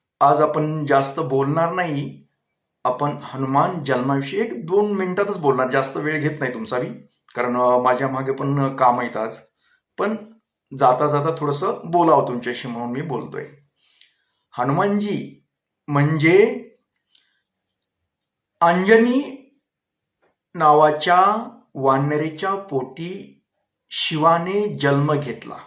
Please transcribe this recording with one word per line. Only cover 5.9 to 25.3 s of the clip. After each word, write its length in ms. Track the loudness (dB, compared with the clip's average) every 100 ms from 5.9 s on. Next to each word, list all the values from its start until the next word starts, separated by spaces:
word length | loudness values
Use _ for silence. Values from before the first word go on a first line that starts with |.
| -4
वेळ 240 | -4 -2
घेत 200 | -4 -4
नाही 140 | -6
तुमचा 240 | -8 -6 -6
मी, 100 | -6 -10 -18 _ _
कारण, 220 | -6 -2 0
अ, 220 | 2 4
माझ्या 300 | 2 0 -2
मागे 240 | -4 -4
पण 440 | -4 -2 0 0 2
काम 240 | 2 2
आहेत 160 | -2 -6
आज, 200 | -6 -8 -18 _ _ _ _ -4
पण 180 | -4 -4 -8 -20 _ _ _ 0
जाता 280 | 2 4 2
जाता 280 | 0 -2 -2
थोडंसं 420 | -4 -2 -4 -6
बोलावं 440 | -2 2 4 4 2
तुमच्याशी 400 | -4 -6 -8 -8
म्हणून 220 | -8 -8
मी 120 | -6
बोलतोय. 440 | -6 -8 -8 -12 -14 -16 _ _ _ _ _ _ _ _ _ -4
हनुमानजी 840 | -2 0 0 0 -2 -4 -8 -16 _ _ _ _ -4
म्हणजे 760 | 0 2 2 4 6 4 0 -10 _ _ _ _ _ _ _ _ _ _ _ _ _ _ _ _ _ _ _
अंजनी 880 | 2 4 6 6 6 2 -2 -8 -20 _ _ _ _ _ _ _ _ _ _
नावाच्या 920 | 2 6 6 6 4 4 4 4 2 -4 -14 _
वानरेच्या 800 | -2 0 2 0 -2 -4 -4 -4
पोटी 880 | -6 -6 -6 -6 -10 -12 -14 -16 _ _ _ _ _ _
शिवाने 880 | -8 -6 0 2 2 0 -2 -4 -2
जन्म 340 | 0 2 2
घेतला. 420 | -2 -4